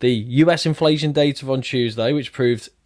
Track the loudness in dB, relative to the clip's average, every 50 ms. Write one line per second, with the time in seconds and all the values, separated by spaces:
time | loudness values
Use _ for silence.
0 | 0 0 0 0 -2 -2 2 2 4 4 4 2 0 -2 -2 0 2 2 2 2
1 | 0 0 0 2 2 0 0 -4 -4 -4 -4 -4 -4 -4 -2 -2 -2 -2 -2 -2
2 | -2 0 0 -2 -4 -6 -4 0 0 0 0 0 -4 -12 _ _ _